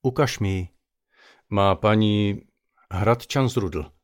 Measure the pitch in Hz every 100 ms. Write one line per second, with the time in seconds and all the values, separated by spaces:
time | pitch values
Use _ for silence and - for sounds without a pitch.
0 | 131 127 135 - 101 95 87 _ _ _
1 | _ _ - _ _ 101 98 92 104 107
2 | 107 104 101 101 _ _ _ _ _ 90
3 | 107 117 - 139 127 127 95 76 73 _